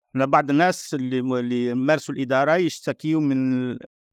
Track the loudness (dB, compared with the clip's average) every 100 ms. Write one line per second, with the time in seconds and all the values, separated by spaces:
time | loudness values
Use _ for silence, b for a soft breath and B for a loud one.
0 | _ -2 2 2 4 2 2 0 -4 -6
1 | -2 -2 0 -2 0 0 0 0 0 0
2 | -2 -6 0 2 2 2 0 -4 -8 -4
3 | -2 0 2 2 0 0 -2 -6 -12 _
4 | _